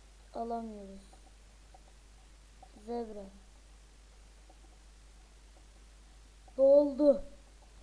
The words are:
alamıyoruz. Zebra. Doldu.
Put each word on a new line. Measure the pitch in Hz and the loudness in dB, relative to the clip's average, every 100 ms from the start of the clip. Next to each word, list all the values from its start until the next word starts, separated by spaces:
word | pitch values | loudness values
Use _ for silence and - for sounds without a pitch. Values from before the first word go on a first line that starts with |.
| - - - | -20 -20 -14
alamıyoruz. | - 233 233 226 214 196 196 - - - - - - - - - - - - - - - - - - 208 | -10 -6 -6 -8 -10 -14 -16 -18 -20 -20 -20 -20 -20 -20 -20 -20 -20 -20 -20 -20 -20 -20 -20 -20 -18 -8
Zebra. | 240 220 208 196 - - - - - - - - - - - - - - - - - - - - - - - - - - - - - - - - - | -6 -6 -10 -14 -18 -20 -20 -20 -20 -20 -20 -20 -20 -20 -20 -20 -20 -20 -20 -20 -20 -20 -20 -20 -20 -20 -20 -20 -20 -20 -20 -20 -20 -20 -20 -10 6
Doldu. | 269 285 294 254 294 277 - - - - - - | 10 10 10 8 8 8 2 -12 -20 -20 -20 -20